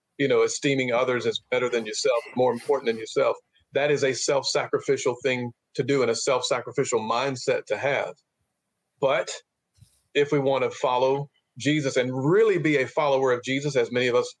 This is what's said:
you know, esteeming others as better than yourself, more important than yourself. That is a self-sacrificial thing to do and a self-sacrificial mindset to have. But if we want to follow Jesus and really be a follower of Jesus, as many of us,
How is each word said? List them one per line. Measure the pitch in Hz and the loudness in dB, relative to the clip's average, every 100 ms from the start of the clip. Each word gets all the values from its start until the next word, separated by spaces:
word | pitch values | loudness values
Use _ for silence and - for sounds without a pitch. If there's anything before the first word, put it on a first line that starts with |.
| _ - | _ -4
you | 135 | 2
know, | 117 | 4
esteeming | 113 - 147 135 127 | 2 0 0 0 0
others | 120 127 123 113 | 0 0 0 -2
as | 107 - | -4 -4
better | 127 123 | -2 0
than | 120 | -2
yourself, | 110 107 - 117 - 117 | -4 -2 0 0 -2 0
more | 127 | 0
important | 117 - 139 117 | 0 0 0 0
than | 113 | -4
yourself. | 110 143 123 - - _ _ | -4 0 0 0 -8 _ _
That | 135 147 | -2 0
is | 139 | 2
a | 135 | 0
self-sacrificial | 120 - 139 - 143 127 143 - 131 131 120 | 0 0 0 0 -2 -2 -2 0 0 0 -2
thing | 135 127 120 - _ | -2 -2 -4 -10 _
to | - | -6
do | 127 139 | -2 2
and | 117 | 2
a | |
self-sacrificial | 113 - 127 - 127 - - 127 117 | 0 0 -2 0 -4 -4 -4 -2 -2
mindset | 110 117 139 127 - 120 - | 0 -2 -2 -2 -2 -2 -2
to | - | -4
have. | 131 127 - - _ _ _ _ _ _ _ _ | -2 -2 -4 -8 _ _ _ _ _ _ _ _
But | 139 147 - - - _ _ _ - _ _ | 0 0 -2 -10 -16 _ _ _ -20 _ _
if | 143 143 | 0 2
we | 147 | 2
want | 131 131 | 2 2
to | 123 | 0
follow | - 135 123 131 139 147 _ _ - | -2 0 2 2 2 -4 _ _ -6
Jesus | 117 151 135 127 | -2 0 0 0
and | 127 | -2
really | 131 135 196 226 180 | 0 2 4 4 2
be | 151 143 | 2 0
a | 123 | 0
follower | - 147 135 131 | 0 0 2 2
of | 123 | 0
Jesus, | 123 135 143 127 | -2 -4 -2 0
as | 117 | 0
many | 123 127 | 0 2
of | |
us, | 120 120 - | 0 0 -8